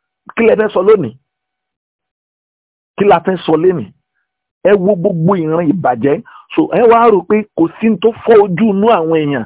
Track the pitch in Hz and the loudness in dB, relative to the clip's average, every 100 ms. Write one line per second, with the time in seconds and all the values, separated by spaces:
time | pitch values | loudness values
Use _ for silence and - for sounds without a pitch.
0 | _ _ - - 226 196 214 185 208 214 | _ _ -14 -2 0 2 0 0 2 2
1 | 123 - _ _ _ _ _ _ _ _ | 0 -10 _ _ _ _ _ _ _ _
2 | _ _ _ _ _ _ _ _ _ - | _ _ _ _ _ _ _ _ _ -4
3 | 202 170 190 180 - 156 180 170 98 _ | 0 0 0 -6 -2 0 0 -2 -6 _
4 | _ _ _ _ _ _ 185 208 180 196 | _ _ _ _ _ _ 0 0 0 -2
5 | 202 170 165 196 156 165 165 180 131 120 | -2 -2 -2 -2 -2 -2 -2 -2 -2 -2
6 | 139 165 - - - - 156 180 240 226 | -2 -2 -6 -20 -10 -4 -2 0 2 4
7 | 233 196 - 214 208 - 165 - 226 202 | 4 2 0 -4 -4 -4 -4 -2 -2 0
8 | 226 226 - 220 202 165 220 196 220 208 | -2 -2 2 2 2 0 -2 0 0 0
9 | 160 160 147 139 | 0 -2 -2 -4